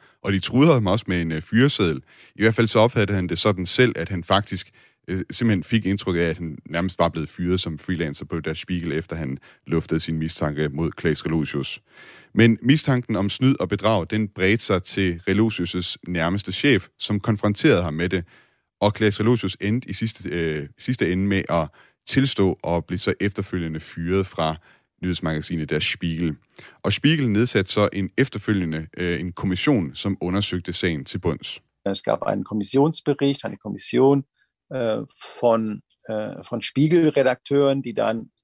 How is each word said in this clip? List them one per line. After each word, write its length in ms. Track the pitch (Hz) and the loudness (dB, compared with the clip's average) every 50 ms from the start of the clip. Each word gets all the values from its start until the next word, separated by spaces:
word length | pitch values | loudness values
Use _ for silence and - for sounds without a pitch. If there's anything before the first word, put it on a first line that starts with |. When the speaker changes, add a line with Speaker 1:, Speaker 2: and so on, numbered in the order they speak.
| _ _ _ _ | _ _ _ _
Speaker 1:
og 120 | - 101 98 | -4 -2 -2
de 80 | 95 | 0
truede 320 | - - - 123 147 170 151 | 0 0 4 6 6 6 6
ham 140 | 123 107 | 6 4
også 180 | 95 95 110 - - | 2 2 0 0 0
med 140 | 90 87 85 | -2 0 0
en, 100 | 82 80 | -2 -2
øh, 100 | 78 - | -4 -4
fyreseddel. 600 | - - 113 127 147 - - 104 85 73 65 - _ _ - - _ _ | 0 4 4 4 4 4 2 2 0 0 -2 -6 _ _ -20 -20 _ _
I 80 | - 101 | 0 2
hvert 120 | 110 110 | 2 4
fald 120 | - 117 | 4 2
så 120 | 113 - 117 | 2 4 4
opfattede 380 | 107 123 - 120 104 95 104 | 4 4 4 2 0 2 2
han 120 | 95 90 82 | 0 0 -2
det 100 | 87 80 | -2 0
sådan 280 | - 107 98 90 87 | 2 0 0 0 -2
selv, 260 | 85 - - 127 120 - | 0 2 4 4 4 2
at 120 | - 85 - | 0 -6 -6
han 160 | 101 87 85 | -6 -6 0
faktisk 480 | - 98 98 101 - - 90 - - _ _ _ _ _ _ _ - | 2 2 2 2 0 -6 -10 -10 -12 _ _ _ _ _ _ _ -6
øh, 120 | 90 95 - - | -6 -6 -6 -6
simpelthen 340 | - - 123 117 107 92 82 | -4 0 2 2 2 0 0
fik 220 | - - 113 101 | 0 0 0 2
indtryk 300 | 92 101 101 - 95 90 | 0 -2 0 0 0 0
af, 40 | 85 | 0
at 160 | 85 82 78 | 0 0 -2
han 220 | 80 85 82 73 - - | -2 -6 -8 -8 -10 -12
nærmest 320 | - 78 85 90 95 - - | -8 -4 -4 -4 -2 0 0
var 100 | 85 85 | 0 0
blevet 200 | 73 82 78 - | 0 -2 -6 -6
fyret 320 | - - 87 87 90 92 | -6 -4 -2 0 0 0
som 180 | - 82 80 73 | -2 -4 -8 -6
freelancer 460 | - - 92 80 82 73 71 - 78 | -6 -6 -4 -4 -4 -4 -6 -8 -10
på 160 | - - 82 | -8 -8 -6
Der 140 | 76 80 80 | -6 -6 -6
Spiegel, 380 | - - - 92 87 85 85 73 | -6 -6 -6 -6 -4 -4 -4 -4
efter 240 | 80 85 - 80 | -4 -4 -6 -8
han 220 | 82 78 65 67 67 - - - _ _ | -8 -6 -6 -8 -10 -12 -16 -20 _ _
luftede 340 | - 78 82 80 - 82 80 | -2 -2 -2 0 0 -2 -2
sin 180 | - - 82 80 | -2 -2 -4 -4
mistanke 500 | 80 80 - - 80 76 73 71 78 76 | -4 -4 -4 -4 -4 -2 -2 -2 -2 -2
mod 220 | 69 73 82 80 - - | -2 -2 -4 -4 -4 -2
Claes 260 | - 85 76 - - | -2 -2 -2 -2 -2
Relotius. 560 | 80 80 80 76 - - 71 67 - - - _ _ _ - - - - - - _ - | -2 -2 0 -2 -2 -4 -6 -6 -6 -8 -12 _ _ _ -20 -20 -20 -20 -20 -20 _ 2
Men 240 | - 117 117 113 - - | 4 6 6 4 4 2
mistanken 540 | 120 143 156 - - 135 123 120 - 110 | 2 2 4 2 2 0 0 0 -2 -2
om 140 | 92 101 101 | -2 -2 -2
snyd 240 | - - 131 131 139 - | -2 2 2 2 2 2
og 80 | 92 87 | 0 -2
bedrag, 380 | 101 98 - 107 113 98 82 80 | -2 0 2 2 2 2 0 0
den 180 | 107 107 110 98 | -2 -2 -2 -4
bredte 360 | - - 92 95 107 117 - | -2 0 2 2 2 2 2
sig 180 | - 101 90 87 | 0 0 0 0
til 380 | - - 98 98 90 85 85 - - | -2 -2 0 0 0 -2 -2 -2 0
Relotius' 680 | 92 101 113 113 104 - 87 85 - 92 87 - - - - - | 2 4 2 2 2 -2 -4 -4 -4 -4 -4 -6 -6 -8 -8 -6
nærmeste 440 | 90 87 80 85 95 104 - - 95 | -4 -2 0 0 0 -2 -4 -6 -4
chef, 340 | - - 143 127 95 - - _ - | 0 2 4 4 2 2 -4 _ -10
som 220 | - - 107 101 | -4 -2 -2 -2
konfronterede 640 | - - 110 101 - 104 104 - - 160 120 90 87 | 0 0 0 0 0 0 0 2 4 4 4 4 2
ham 120 | 82 76 | -2 -4
med 140 | 80 87 90 | -4 -2 -2
det. 160 | 95 90 85 - _ _ _ _ _ _ _ _ _ _ | -2 -4 -4 -6 _ _ _ _ _ _ _ _ _ _
Og 120 | - 104 104 | 0 0 2
Claes 240 | - 110 104 98 - | 2 2 0 2 2
Relotius 360 | 107 113 123 113 - 92 92 - | 2 2 2 2 0 -4 -6 -6
endte 300 | 95 101 110 127 - - | -4 -2 -2 -2 -4 -6
i 20 | 113 | -6
sidste, 360 | - 120 110 - - - - | -6 -6 -6 -6 -8 -8 -6
øh, 400 | 87 85 82 80 76 76 71 73 - - | -4 -2 -2 -2 -2 -4 -6 -10 -12 -10
sidste 340 | - - 131 - - 82 90 | -6 -6 -2 0 0 0 0
ende 140 | 92 98 | 0 0
med 160 | 101 98 92 - - | 0 0 0 0 0
at 200 | 82 85 78 73 - _ - _ _ _ _ | 0 0 -2 -2 -6 _ -20 _ _ _ _
tilstå 520 | - - - 135 135 - - 98 92 80 - - | -2 0 2 2 2 2 2 2 2 0 0 -2
og 220 | 82 85 85 78 | -2 -2 -2 -2
blev 140 | - 87 90 | -4 -6 -4
så 160 | - - 90 - | -2 -4 -2 -2
efterfølgende 600 | 95 101 - - 95 - - 90 85 82 80 78 | -2 -4 -4 -6 -6 -6 -6 -6 -4 -4 -6 -8
fyret 460 | - - - - 85 85 92 98 95 | -10 -12 -10 -8 -4 0 0 0 0
fra 300 | 92 - - 80 78 78 78 _ _ _ _ _ _ _ _ - | -2 -2 -2 -2 -2 -2 -4 _ _ _ _ _ _ _ _ -4
nyhedsmagasinet 680 | 90 87 78 - 80 78 78 80 - 87 82 78 71 | -4 -4 -2 -2 -4 -4 -4 -4 -4 -4 -4 -4 -2
Der 100 | 78 76 | -2 -2
Spiegel. 560 | - - - - - 85 80 80 87 80 73 - _ _ _ - - - - _ - | -2 -4 -4 -4 -4 -4 -2 -2 -2 -2 -4 -6 _ _ _ -20 -20 -20 -16 _ -4
Og 100 | - 104 | -2 0
Spiegel 380 | - - 147 165 156 139 117 | 2 2 2 2 2 2 2
nedsatte 420 | 101 104 120 117 - 110 95 - - | 2 2 2 2 2 0 0 0 2
så 160 | 107 104 - - | 2 2 2 0
en 180 | 101 95 90 - - | -2 -6 -2 0 0
efterfølgende, 680 | 135 - - 107 - - 110 95 87 80 78 78 80 85 - | 0 0 -2 -4 -2 0 0 0 0 0 -2 -4 -6 -8 -6
øh, 240 | - 90 87 85 71 | -4 -2 -2 -2 -2
en 120 | 78 90 87 | -4 -6 -6
kommission, 600 | - - 98 90 90 - 156 143 107 87 71 - | -4 -4 -2 -2 0 2 2 2 2 0 -2 -6
som 220 | - - 101 98 - | -6 -4 -4 -4 -4
undersøgte 520 | - 90 90 101 101 - - 90 85 - 82 | -4 -2 -2 -2 -2 -2 -4 -6 -6 -6 -4
sagen 320 | - - 90 82 73 65 | -2 -2 -2 -2 -4 -6
til 140 | - - 90 | -8 -8 -4
bunds. 420 | - 87 73 - - - - - _ _ _ _ - 98 | -2 -2 -4 -4 -6 -12 -14 -14 _ _ _ _ -6 -6
Speaker 2:
Es 120 | 98 - - | -6 -4 -2
gab 160 | - - - - | -2 -2 -2 -2
einen 180 | - 101 101 98 | -2 -2 -4 -4
Kommissionsbericht, 1000 | - - 107 101 101 - 135 139 160 160 - - - 143 - 143 139 139 - - | -4 -6 -4 -4 0 2 2 2 2 2 -2 -2 -4 -2 0 0 0 0 -2 -6
eine 120 | 110 104 | -10 -10
Kommission, 680 | - - 104 98 98 - - - 120 131 135 143 139 135 - _ _ _ _ _ _ _ - | -10 -10 -10 -8 -6 -6 -2 2 4 6 6 6 4 2 -2 _ _ _ _ _ _ _ -10
äh, 320 | - 131 120 113 110 113 113 - - | -8 -4 -2 -2 -2 -4 -6 -10 -14
von, 680 | - - - - - - 120 113 113 110 110 104 - - _ _ _ _ | -18 -18 -18 -4 0 4 4 4 4 2 -2 -4 -8 -10 _ _ _ _
äh, 380 | - 110 107 107 104 - - - | -8 -6 -6 -6 -6 -10 -12 -10
von 200 | - 123 113 - | -8 -8 -6 -6
Spiegel-Redakteuren, 1200 | - - 135 143 156 175 170 165 156 147 143 135 127 127 - - - 143 143 143 139 135 139 131 | -2 2 2 4 4 6 4 4 4 4 4 4 4 2 0 -2 0 2 4 4 4 2 0 -2
die 120 | 123 107 | -4 -2
dann 360 | 113 110 107 113 113 110 - _ _ | -2 0 0 -2 -2 -6 -12 _ _